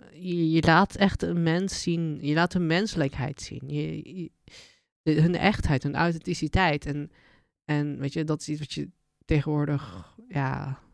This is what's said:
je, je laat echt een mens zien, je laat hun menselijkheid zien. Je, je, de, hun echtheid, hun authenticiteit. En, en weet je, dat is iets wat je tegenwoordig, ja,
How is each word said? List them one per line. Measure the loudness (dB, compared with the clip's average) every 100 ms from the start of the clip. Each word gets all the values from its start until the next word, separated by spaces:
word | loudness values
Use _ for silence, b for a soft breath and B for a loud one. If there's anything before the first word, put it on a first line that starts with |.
| -14
je, | -12 -4 0 2
je | 4 6
laat | 6 6 4
echt | 0 2
een | -2 0
mens | 2 2 0 -4
zien, | -2 -2 -2 -4
je | -2
laat | 2 2
hun | 2 0
menselijkheid | 0 0 0 -2 -2 -6 -8
zien. | -12 -14 -8
Je, | -6 -4 -6 -10 -12
je, | -14 -16 _ B B B B _
de, | 2 4
hun | 4 4
echtheid, | 2 2 2 0
hun | 0 0
authenticiteit. | 0 -2 -6 -4 0 2 2 0 -4
En, | -6 -8 b b b b _ -2
en | -2 -2 -4
weet | -6
je, | -4
dat | -2 -4
is | -4
iets | -8
wat | -8
je | -8 -10 -14 _ _ 0
tegenwoordig, | 0 2 0 0 -2 -6 -14 -18 -20 -8
ja, | -4 -2 -2 -6 -10 -14